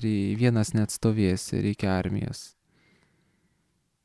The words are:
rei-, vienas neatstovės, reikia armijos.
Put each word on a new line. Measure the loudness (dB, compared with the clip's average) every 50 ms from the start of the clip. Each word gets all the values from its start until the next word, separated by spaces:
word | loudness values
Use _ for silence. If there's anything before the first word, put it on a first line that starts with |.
| -2
rei-, | 0 0 0 0 0 0
vienas | 2 2 4 4 2 2 2 0
neatstovės, | 0 0 0 -2 0 0 0 2 4 2 2 2 0 -2 -4 -4
reikia | -2 -2 -2 -2 -2 -2 -2 0
armijos. | 0 -2 -2 -4 -4 -4 -6 -8 -12 -16 -18 -20 _ _ _ _ _ _ _ _ _ _ _ _ _ _ _ _ _ _ _ _ _ _ _ _ _ _ _ _ _ _